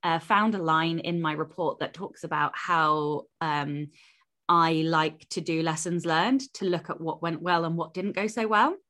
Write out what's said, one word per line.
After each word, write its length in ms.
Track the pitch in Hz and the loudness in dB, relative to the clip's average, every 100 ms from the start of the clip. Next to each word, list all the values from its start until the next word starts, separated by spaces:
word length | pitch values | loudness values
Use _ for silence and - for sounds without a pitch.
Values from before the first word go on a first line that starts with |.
uh, 160 | 175 165 | 0 -2
found 360 | - 202 220 | 2 2 2
a 80 | 208 | 0
line 360 | 160 160 165 165 | 2 2 2 -2
in 240 | 170 170 | -2 -2
my 100 | 160 | -2
report 460 | 151 156 - 160 - | -4 -6 -4 -4 -4
that 160 | - | -8
talks 300 | - 185 - | -8 -14 -12
about 280 | 165 151 147 | -6 -2 -2
how, 680 | - - 170 156 151 151 147 - _ | -4 -2 2 4 2 0 -4 -6 _
um, 480 | 160 147 143 147 147 _ _ _ _ _ - | -4 -2 -2 -6 -8 _ _ _ _ _ 2
I 240 | 170 165 160 | 4 6 4
like 420 | 160 160 156 156 - | 2 2 2 -2 -10
to 100 | - | -8
do 220 | 165 160 | -2 0
lessons 420 | 165 156 175 175 | 0 -2 -2 -2
learned, 380 | 170 160 190 262 262 | 0 2 4 2 -2
to 120 | - 190 | -6 -2
look 240 | 175 - | -2 -4
at 100 | 175 | -8
what 220 | 160 160 | -6 -4
went 180 | 170 165 | -4 -4
well 240 | 170 175 | 0 0
and 120 | 165 170 | 2 -2
what 180 | 165 | -4
didn't 180 | 185 202 | -4 -4
go 140 | - 214 | -2 -2
so 200 | 220 220 | -2 2
well. 300 | 214 254 381 _ | 4 4 2 _